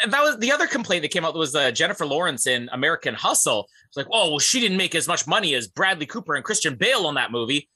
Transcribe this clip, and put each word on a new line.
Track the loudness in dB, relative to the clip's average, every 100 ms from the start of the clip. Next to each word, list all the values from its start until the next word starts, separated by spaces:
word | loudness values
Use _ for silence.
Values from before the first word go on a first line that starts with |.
and | 2
that | 2
was | 2 2
the | 2
other | 2 2
complaint | -2 0 -2
that | 0
came | -2
out | -2
was, | -2 0
uh, | 2 2
Jennifer | 2 0 0 -2
Lawrence | 0 0 0 0
in | 0 -2
American | -2 0 0 -2
Hustle. | -2 0 2 2 0 -2 _ _
It's | -10
like, | -2
"Oh, | 0 2
well, | 2
she | 0 2
didn't | 2 2
make | 0
as | 0 0
much | -2 0
money | 0 2
as | -2 -2
Bradley | -2 0 0 -4
Cooper | -8 -4 -4
and |
Christian | -2 -2 0 0
Bale | 2 2 2
on |
that | 0 -2
movie." | -2 -2 -2 -4